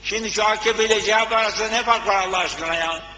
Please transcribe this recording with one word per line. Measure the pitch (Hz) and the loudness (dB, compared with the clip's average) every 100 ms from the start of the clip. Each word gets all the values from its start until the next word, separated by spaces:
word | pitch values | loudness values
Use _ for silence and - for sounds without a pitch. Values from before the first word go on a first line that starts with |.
Şimdi | - 214 226 | -6 -6 -4
şu | 208 | 0
A | 214 214 | 2 2
K | 220 226 | 0 0
P | |
ile | 220 220 | 2 2
C | 190 | 2
H | 220 220 | 2 2
P | 226 | 2
arasında | 220 208 220 | 0 -2 -2
ne | 220 | -2
fark | 233 226 196 | 2 2 2
var | 196 | 0
Allah | 185 185 | 2 -2
aşkına | 170 - 165 | -2 -4 -4
ya? | 165 165 165 - | -2 -2 -4 -10